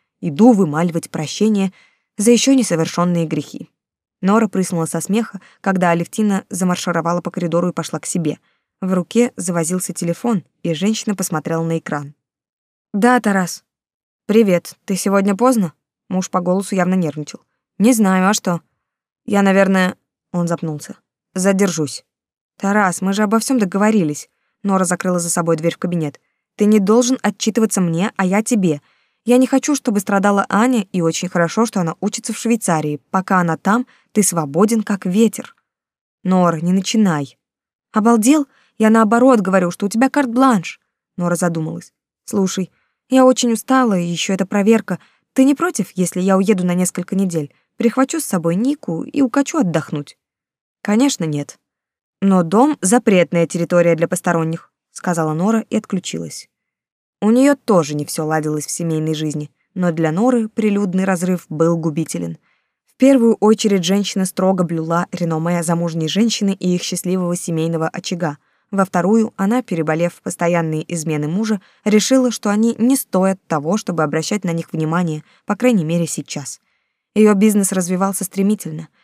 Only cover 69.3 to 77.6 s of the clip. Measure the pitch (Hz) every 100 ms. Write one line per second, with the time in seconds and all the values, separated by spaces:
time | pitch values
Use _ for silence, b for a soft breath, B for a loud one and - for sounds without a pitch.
69.3 | - 196 254 247 165 156 160 170 - -
70.3 | - 170 175 160 156 - 170 156 151 151
71.3 | 185 220 202 b b 214 214 - 262 254
72.3 | - 208 208 233 - 240 269 - 185 190
73.3 | 190 - 156 151 214 - 165 151 160 -
74.3 | 202 180 165 - 165 156 170 170 151 b
75.3 | b - 208 247 214 156 170 160 - 135
76.3 | 147 135 - _ _ _ _ _ 214 214
77.3 | 196 220 202